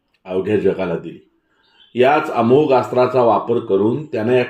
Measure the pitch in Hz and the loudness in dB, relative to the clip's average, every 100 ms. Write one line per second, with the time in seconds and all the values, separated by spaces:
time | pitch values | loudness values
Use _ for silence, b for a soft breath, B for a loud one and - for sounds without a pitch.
0 | _ _ 92 92 95 104 92 90 90 85 | _ _ -8 -6 -2 0 0 -2 -4 -6
1 | 82 82 _ _ b b b b b 117 | -10 -18 _ _ b b b b b 0
2 | 127 156 160 120 117 135 151 127 120 123 | 2 2 0 -2 4 4 4 0 0 0
3 | 127 131 117 101 - 117 107 98 107 139 | 0 2 2 2 0 -4 0 0 0 -2
4 | 151 113 113 123 | -6 -6 0 0